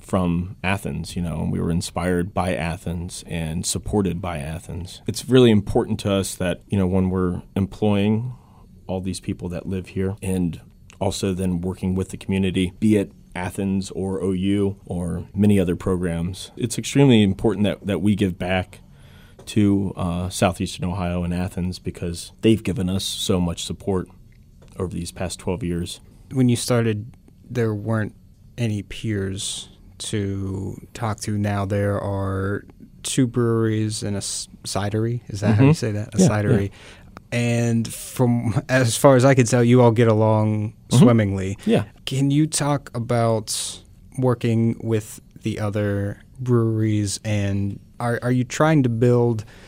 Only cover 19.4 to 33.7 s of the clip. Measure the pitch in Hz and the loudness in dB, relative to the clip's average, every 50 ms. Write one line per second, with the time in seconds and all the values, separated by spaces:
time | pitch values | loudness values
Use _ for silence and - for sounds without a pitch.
19.4 | - - - 110 104 101 101 98 101 95 - - 95 87 85 87 90 92 - - | -12 -4 0 2 4 4 4 2 0 -2 -4 -4 -4 -2 -2 -2 -4 -6 -4 0
20.4 | - 95 87 - 95 87 - - 95 90 87 101 90 87 87 90 87 85 87 87 | 0 0 0 0 -6 -6 -6 -6 -6 -6 -4 -4 -4 -2 -2 -2 -2 -2 -2 -4
21.4 | 90 90 - - 87 92 92 - - - - - - 87 85 82 - - - - | -4 -4 -4 -4 -6 -6 -6 -8 -8 -10 -10 -8 -8 -8 -8 -8 -12 -16 -6 0
22.4 | - 113 113 113 - 101 85 90 92 90 95 95 - - - - - - 101 90 | 2 4 4 4 2 -2 -4 -2 -2 -2 -2 -2 -4 -6 -6 -6 -2 -2 0 0
23.4 | 87 85 82 - - - 80 - - - 98 92 85 - - - - - - - | 0 -2 -4 -6 -8 -10 -10 -8 -4 -4 -2 -2 -4 -6 -12 -20 -20 -20 -20 -20
24.4 | - - - - - - - - 92 85 - 85 87 85 - - 95 90 - - | -20 -20 -20 -20 -20 -16 -10 -8 -8 -6 -6 -8 -8 -10 -8 -8 -8 -8 -8 -8
25.4 | - - 90 85 - 87 87 85 85 87 - - - - - - - - - 135 | -6 -6 -4 -4 -4 -4 -4 -4 -4 -6 -10 -14 -18 -20 -20 -20 -16 -6 0 2
26.4 | 127 123 120 113 - - 123 117 117 113 107 104 107 123 - - - - - - | 2 2 2 2 0 0 0 0 2 0 -2 -4 -6 -12 -16 -20 -20 -20 -20 -20
27.4 | - - 120 123 117 110 107 101 104 113 113 110 107 95 - - - - - _ | -16 -8 -4 -2 -2 -2 -2 -4 -4 -2 -2 -2 -2 -4 -8 -14 -20 -20 -20 _
28.4 | - - - - 120 113 107 101 95 - - - - 113 107 98 95 98 95 98 | -20 -14 -8 -4 -2 -2 -2 -4 -6 -8 -12 -8 -6 -4 -4 -2 -4 -4 -6 -6
29.4 | - - - - - - - - - - - - - - - 107 101 98 98 98 | -8 -8 -8 -10 -12 -16 -20 -20 -20 -20 -16 -14 -10 -6 -4 -4 -2 -2 -4 -4
30.4 | 98 95 95 98 95 95 98 - - - - - 120 110 104 - - - 107 104 | -6 -6 -6 -6 -8 -8 -10 -12 -14 -16 -12 -8 -6 -6 -6 -6 -6 -4 -2 -2
31.4 | 104 104 101 101 98 98 104 101 101 101 101 104 - 101 98 98 98 98 95 95 | 0 0 0 -2 -2 -2 0 0 0 0 -2 -2 -4 -4 -4 -4 -4 -4 -4 -4
32.4 | 95 98 101 - - - - - - - - - - - - - 131 120 120 123 | -4 -4 -4 -6 -8 -12 -20 -20 -20 -20 -20 -14 -10 -4 0 0 0 2 2 0
33.4 | 120 117 117 113 113 110 | 2 2 2 2 2 2